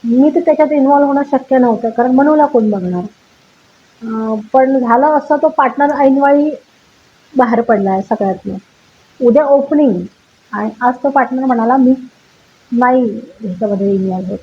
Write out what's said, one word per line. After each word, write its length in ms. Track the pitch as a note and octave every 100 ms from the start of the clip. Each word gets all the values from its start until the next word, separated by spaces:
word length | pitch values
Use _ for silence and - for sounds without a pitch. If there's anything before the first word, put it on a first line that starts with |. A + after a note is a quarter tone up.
मी 260 | A#3 B3 D4
तर 60 | E4+
त्याच्यात 320 | F4 D#4 D4+
इन्व्हॉल्व 340 | D4+ C4+ C#4+ C#4+
होणं 160 | C#4 C#4+
शक्य 260 | C4+ C4+ C4
नव्हतं, 320 | B3 A3 A3+
कारण 200 | A3 B3+
मनूला 360 | B3+ C#4+ D4+ D4
कोण 240 | C#4 G#3+
बघणार? 340 | G3+ F3+ F3+ G#3 _ _ _ _ _ _ _ _ _
अ, 320 | A3+ A3 A3 A3 G#3+
पण 260 | C4 C4 C4+
झालं 280 | A#3+ A#3 D4
असं, 300 | D4+ C#4+ D4
तो 120 | D#4
पार्टनर 460 | D#4 C4 - C#4+
ऐनवेळी 560 | C#4+ C4+ C4+ C#4 C#4+ D4+ C#4+ _ _ _ _ _ _ _ C4
बाहेर 240 | A#3+ A#3+
पडला 300 | A#3 G#3 G3
आहे 120 | F#3+
सगळ्यातनं. 520 | G3 G#3+ G3 F#3+ G3 F#3+ _ _ _ _ _ _ B3
उद्या 180 | B3
ओपनिंग 560 | C#4+ C#4 C#4 D4+ C#4+ F3+ F#3 _ _ _ _
आणि 180 | G#3 G#3+ -
आज 140 | B3 B3+
तो 80 | C#4
पार्टनर 340 | C4+ B3 C4
म्हणाला, 320 | C4 A#3 A3+ C4+
"मी 180 | B3+ C4 B3+ _ _ _ _ _ _
नाही 480 | A#3 B3 B3+ A#3 A3 C4 -
ह्याच्यामध्ये 540 | A3 F3+ G#3+ G3 G3+
इन्व्हॉल्व 340 | G3 F#3+ F#3 F#3+
होत." 100 | G3+